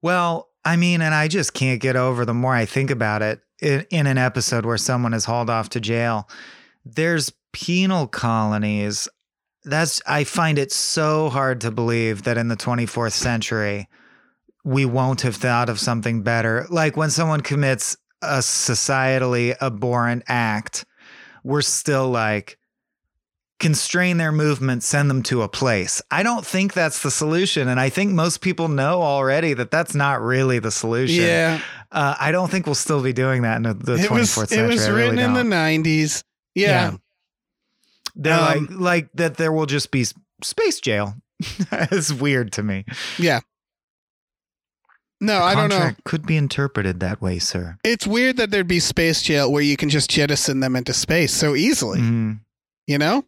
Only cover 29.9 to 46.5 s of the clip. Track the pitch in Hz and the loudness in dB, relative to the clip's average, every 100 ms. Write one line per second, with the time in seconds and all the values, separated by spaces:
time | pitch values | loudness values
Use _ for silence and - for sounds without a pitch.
29.9 | 147 143 135 113 131 131 123 110 - 113 | 2 2 2 0 2 2 2 0 -2 -2
30.9 | 113 131 170 170 170 165 160 - - - | 0 2 2 4 4 2 0 -6 -14 -8
31.9 | - 143 139 139 170 180 190 165 143 - | -2 -2 0 0 0 0 -2 -2 -2 0
32.9 | 151 131 123 131 127 120 113 113 101 127 | 0 0 0 0 2 0 0 0 -2 -2
33.9 | 123 196 233 226 - 214 220 226 233 214 | 0 2 2 2 0 0 2 2 2 2
34.9 | 220 240 226 247 247 247 185 160 160 160 | 2 2 2 2 2 2 2 2 2 2
35.9 | 156 156 - - _ _ - 202 185 175 | 2 2 -2 -8 _ _ -2 2 2 2
36.9 | 95 _ _ _ _ _ _ _ _ _ | -4 _ _ _ _ _ _ _ _ _
37.9 | _ - - 151 165 160 156 151 190 180 | _ -18 -6 0 2 4 0 -2 -2 0
38.9 | 175 151 - 170 143 165 160 151 143 - | 2 0 -2 -2 0 0 0 0 0 0
39.9 | 135 117 - _ _ - - 440 - - | 0 -2 -4 _ _ -10 0 0 0 0
40.9 | 104 101 110 _ _ - - 190 208 165 | 0 -2 -8 _ _ -10 -6 -4 -2 0
41.9 | 202 151 139 143 135 113 - 107 98 104 | 0 -2 -2 0 0 0 -4 -4 -4 -8
42.9 | 120 - - 170 127 - _ _ _ _ | -12 -10 -2 0 0 -2 _ _ _ _
43.9 | _ _ _ _ _ _ _ _ _ _ | _ _ _ _ _ _ _ _ _ _
44.9 | _ _ _ 202 202 175 202 208 196 143 | _ _ _ 0 2 4 4 2 2 0
45.9 | 110 - 160 151 156 143 | -2 -6 -6 0 0 0